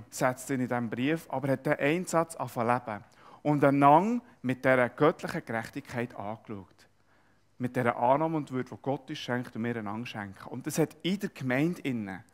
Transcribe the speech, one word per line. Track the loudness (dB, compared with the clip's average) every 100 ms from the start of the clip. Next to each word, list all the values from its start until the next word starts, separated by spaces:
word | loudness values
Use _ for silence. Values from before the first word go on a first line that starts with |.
| -8
Sätze | 0 0 0 -4
in | -2
diesem | 0 -2 -2
Brief, | -2 -2 -2 -4
aber | -4 0
hat | 0 0
den | 0
einen | 0 0 0
Satz | -2 -2 -4
angefangen | -8 -2 0
leben. | 0 -2 -12 -12 _ -20 -6
Und | 0 4
einander | 4 6 8 8 6 -2 -6 _
mit | -4 0
dieser | 4 4 4
göttlichen | 4 2 2 -6 -8
Gerechtigkeit | -6 -6 -6 -12 -8 -6 -6 -8
angeschaut. | -10 -10 -12 -14 -14 _ _ _ _ _ _ _ _ -8
Mit | -4 0
dieser | 0 2
Annahme | 4 4 2 -2
und | -4
Würde, | -6 -6
die | -8
Gott | -4 -4 -6
uns | -10
schenkt | -4 -4 -4 -6
und |
wir | -4 -4
einander | -6 -8 -8
schenken. | -10 -10 -12 -14
Und | -10 -4
das | 0
hat | 0 -2
in | -4 -4
der | -6
Gemeinde | -6 -2 0 0 -2
innen | -4 -4 -6 -10 -16